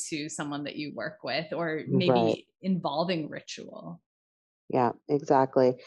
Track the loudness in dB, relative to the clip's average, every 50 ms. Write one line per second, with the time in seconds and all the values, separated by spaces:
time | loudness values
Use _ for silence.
0 | -8 -6 -6 -6 -6 -6 -6 -8 -6 -6 -6 -6 -6 -8 -8 -8 -8 -8 -8 -8
1 | -8 -8 -8 -8 -6 -4 -4 -4 -4 -4 -4 -4 -2 -2 -4 -4 -2 0 2 2
2 | 4 4 4 4 4 4 2 0 -4 _ _ _ -2 -2 -2 0 -2 -2 -2 -2
3 | 0 0 -2 -4 -4 -6 -10 -12 -12 -14 -14 -14 -14 -16 -16 -16 -14 -14 -14 -16
4 | _ _ _ _ _ _ _ _ _ _ _ _ _ -2 0 2 2 2 0 -2
5 | _ -2 -2 0 2 4 4 6 4 4 4 6 6 6 4 2 -6